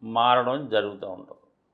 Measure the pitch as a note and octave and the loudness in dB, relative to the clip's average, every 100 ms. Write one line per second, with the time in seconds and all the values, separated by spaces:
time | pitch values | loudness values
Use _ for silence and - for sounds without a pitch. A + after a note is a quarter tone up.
0 | A2+ A2+ A#2+ B2 B2 C#3 C3+ G#2+ G2+ G2 | -4 2 4 4 2 -2 0 0 0 -6
1 | G2 F2+ - - _ _ _ | -12 -14 -18 -20 _ _ _